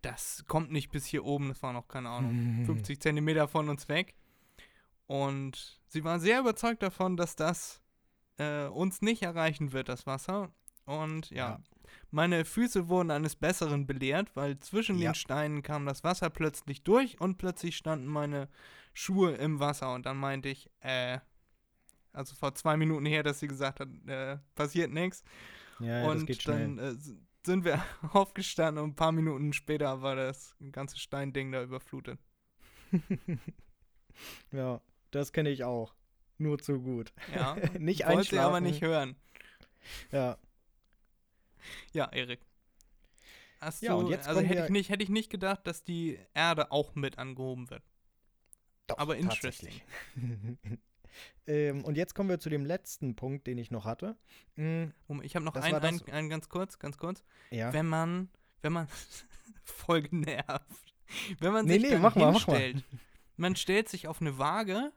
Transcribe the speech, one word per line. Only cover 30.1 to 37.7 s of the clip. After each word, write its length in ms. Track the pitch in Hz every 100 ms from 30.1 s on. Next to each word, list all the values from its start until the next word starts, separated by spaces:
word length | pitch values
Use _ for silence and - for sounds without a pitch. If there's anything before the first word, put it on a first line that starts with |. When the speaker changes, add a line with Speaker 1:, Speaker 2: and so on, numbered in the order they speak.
| 131
Speaker 1:
das 400 | 131 135 - _ 139
ganze 260 | 135 139 -
Steinding 540 | - 139 139 135 135
da 100 | 131
überflutet. 560 | 127 131 - 135 - 131 _ _ _ _ - - -
Speaker 2:
<laughs> 480 | 180 - 196 - 156 - - - - _ _ _ - - - -
Ja, 300 | 139 127 120 _ _ _
das 200 | 143 143
kenn 140 | - 151
ich 180 | 135
auch. 300 | 123 120 113 _ _ _ _ _
Nur 180 | 156 143
zu 220 | - 139
gut. 320 | 127 120 113 - -
Speaker 1:
Ja, 280 | 131 127 160
Speaker 2:
<laughs> 220 | 165